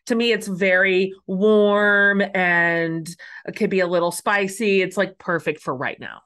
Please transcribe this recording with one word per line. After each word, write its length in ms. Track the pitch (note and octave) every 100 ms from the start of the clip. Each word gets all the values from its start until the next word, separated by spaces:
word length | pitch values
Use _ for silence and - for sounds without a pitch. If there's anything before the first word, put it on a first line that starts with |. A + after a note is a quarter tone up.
| -
to 100 | A#3
me, 160 | A#3
it's 160 | G#3 G3+
very 640 | F3+ F#3+ F#3 F#3+ F#3 F#3+ F#3+ -
warm 920 | F#3+ G#3+ G#3+ G#3 G3+ G#3 G3+ G3+ G3 G3
and 720 | F#3+ F3+ F3 E3+ E3+ E3 E3 D#3+ - - - -
it 80 |
could 160 | - G3
be 80 | F#3+
a 80 | F3
little 240 | F3+ F3
spicy. 680 | - A3+ G3+ F#3+ G3 G#3+ G3
It's, 140 | F#3 G#3
like, 220 | F#3+ -
perfect 420 | - E3+ E3 D3+
for 160 | - C3
right 240 | B2+ -
now. 220 | A2+ G#1+